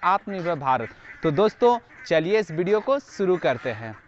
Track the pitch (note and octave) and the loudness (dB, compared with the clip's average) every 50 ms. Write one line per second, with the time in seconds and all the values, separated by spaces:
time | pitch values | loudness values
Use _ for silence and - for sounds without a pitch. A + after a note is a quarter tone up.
0 | - F3 F#3+ G3+ - - G3 F#3+ E3+ E3+ E3+ D3 C#3 C3+ C3 B2 A2+ A2 - - | 0 0 0 0 -2 -6 -8 -6 -4 -4 -4 -4 0 0 0 0 -2 -6 -12 -16
1 | - - - - - E3 D3+ C#3 G#3 G#3+ - - B3 A#3+ A#3+ A#3 - _ - - | -20 -20 -12 -4 -2 0 2 2 2 2 2 4 4 4 4 2 -2 _ -20 -12
2 | - - E3 D#3+ D#3+ E3+ G#3 A3 G#3+ - D#3 D#3 F3+ F3+ G#3 G#3+ G#3+ - C4+ C#4+ | -4 0 0 0 2 2 0 0 0 -2 -4 -4 -2 0 0 0 2 0 -2 -2
3 | - - - - G3+ F3+ F3+ E3+ - D#3+ C3 A#2+ - C3 A2+ G#2+ A2+ A2+ A2 - | -2 -8 -6 -4 0 0 0 2 2 0 -2 -2 -4 -8 -8 -8 -10 -12 -14 -16
4 | - | -20